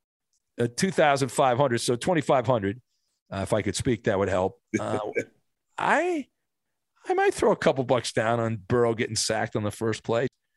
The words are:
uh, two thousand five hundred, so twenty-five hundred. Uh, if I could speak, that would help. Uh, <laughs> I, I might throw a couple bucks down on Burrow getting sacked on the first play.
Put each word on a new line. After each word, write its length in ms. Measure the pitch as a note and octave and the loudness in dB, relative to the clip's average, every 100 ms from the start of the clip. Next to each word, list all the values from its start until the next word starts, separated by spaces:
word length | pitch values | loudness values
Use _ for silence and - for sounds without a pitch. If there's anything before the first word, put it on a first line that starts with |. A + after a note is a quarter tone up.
| _ _ _ _ _ - | _ _ _ _ _ -4
uh, 80 | A#2+ - | -4 0
two 160 | F#3+ | 0
thousand 380 | F3+ D3+ C#3 C3 | 4 4 4 0
five 280 | - C3+ B2 | 2 2 4
hundred, 220 | C#3+ A#2 | 2 0
so 160 | - A#2+ | 0 -2
twenty-five 500 | - E3+ - C#3 B2 | 0 0 2 2 2
hundred. 360 | B2 G2 A#2+ _ _ _ _ _ | 0 0 -4 _ _ _ _ _
Uh, 100 | G2 | -6
if 100 | F#2+ | -2
I 100 | G#2+ | -2
could 140 | G2 - | -2 -2
speak, 300 | - A2 - | -2 -2 0
that 120 | F#2+ | 0
would 100 | G2 | 0
help. 320 | F#2 F#2 - _ G#2+ | 0 -2 -4 _ -6
Uh, 200 | G#2+ G#2+ G#2+ - - _ | -4 -6 -6 -8 -8 _
<laughs> 380 | _ _ _ - | _ _ _ -4
I, 500 | - B3 F4+ E4 - _ _ _ _ _ _ _ - | 0 0 0 -4 -8 _ _ _ _ _ _ _ -4
I 40 | |
might 200 | F#4 G4 | 0 0
throw 180 | - A3+ | 2 2
a 60 | F#3 | 2
couple 260 | - C3+ | 2 0
bucks 300 | B2 B2+ - | 2 0 0
down 260 | - A2 A#2 | -2 0 0
on 160 | A2+ A2 | -2 -4
Burrow 380 | F#2 B2 A#2 | 0 2 2
getting 240 | A2+ A#2+ G#2+ | 0 -2 -2
sacked 400 | - A2 A2 A#2 | -2 -2 -2 -4
on 60 | |
the 80 | G#2 | -4
first 320 | - A2+ G#2+ | -4 -4 -4
play. 240 | - A#2 C3 - _ | -2 -2 -2 -6 _